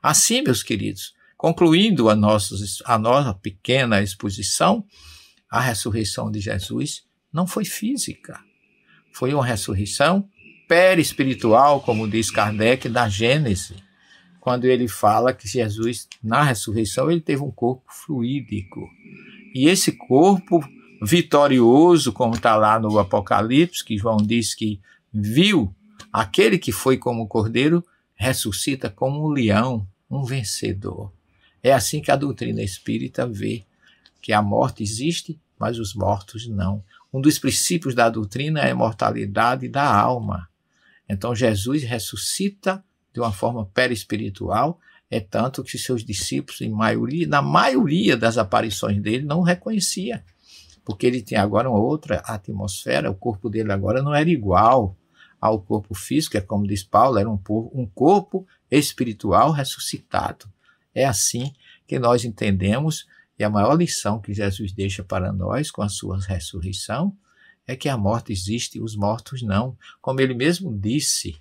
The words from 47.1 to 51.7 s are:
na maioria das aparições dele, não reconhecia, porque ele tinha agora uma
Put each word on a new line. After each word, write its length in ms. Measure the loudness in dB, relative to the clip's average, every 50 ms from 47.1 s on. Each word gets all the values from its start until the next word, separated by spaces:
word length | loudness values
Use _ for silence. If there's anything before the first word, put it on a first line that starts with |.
| -4 -4 -2
na 160 | 0 0 0 0
maioria 720 | 2 2 2 2 4 2 2 2 2 0 2 2 2 2
das 220 | 2 2 0 2 0
aparições 600 | -2 0 0 0 0 -2 -6 -4 -2 -2 -2 -2
dele, 240 | 0 -2 -2 -2 -2
não 180 | -2 0 2
reconhecia, 840 | 2 2 0 0 _ -4 -2 -2 -2 -2 -4 -6 -6 -8 -8 -10 -12 _ _ _ _ _ -20 -20 -20 _ -20 _ _
porque 220 | -10 -6 0 0
ele 160 | 0 0 0
tinha 220 | -6 -4 -2 0 0
agora 260 | 2 0 0 0
uma 100 | 2